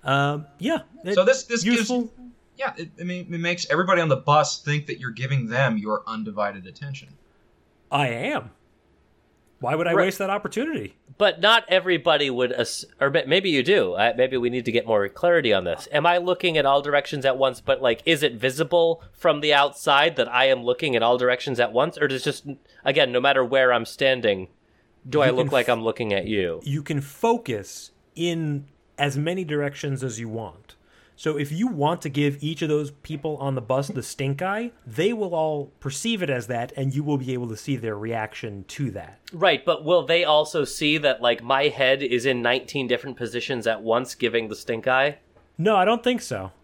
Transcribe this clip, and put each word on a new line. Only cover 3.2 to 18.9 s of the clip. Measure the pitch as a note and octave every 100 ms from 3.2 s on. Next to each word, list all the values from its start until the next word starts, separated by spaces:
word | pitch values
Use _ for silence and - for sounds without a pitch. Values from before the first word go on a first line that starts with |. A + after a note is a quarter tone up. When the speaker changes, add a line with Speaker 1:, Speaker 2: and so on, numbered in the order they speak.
| E3+
Speaker 2:
it | E3+
makes | E3+ F3 -
everybody | D3+ F#3 F3+
on | E3
the | C3+
bus | - D3+ C#3+ -
think | D3+ D3 D3
that | -
you're | B2+
giving | A2 C3 C#3 A2+
them | B2 C3+ A2
your | G#2+ G#2+ -
undivided | A2 G#2+ G#2 G2+ G2 F#2
attention. | - C#3+ C3+ - - _ _ _ _ _ _ _
Speaker 1:
I | C#3+ C3+
am. | A#2 G3+ D4 A#2+ _ _ _ _ _ _ _ _ _ _ _
Why | B2 D#3+
would | F3
I |
Speaker 3:
Right. | E3+ F#3+
Speaker 1:
waste | F#3
that | G3
opportunity? | G3+ G3 G#3+ D4+ C#4 G2 _ _ -
Speaker 3:
But | G3+ E3
not | G3 A3+ -
everybody | F#3 F3+ E3+ E3 D3+ C#3+
would | B2 B2
ass-, | A#2+ A2+ - - _
or | C#3
ma-, | D#3 C3+
maybe | F3 G3
you | C#3+
do. | B2+ G3+ F#2+
I, | F2+ A2+
maybe | A#2 B2+ B2+
we | A#2+
need | B2+ A#2+
to |
get | A#2 A#2
more | G#2+ G2+
clarity | - F3 E3+ B2+
on | G2 F2+
this. | - -
Am | D3 E3
I | F3
looking | F3 F3+ F3+ D#3
at | C#3
all | C#3
directions | C#3 C#3+ C#3 D3
at | C3+ C3
once, | C3+ B2
but, | - C3
like, | C3 A2+ -
is | D#3
it | D3
visible | A#2 B2+ C3 D#3+ F3 E3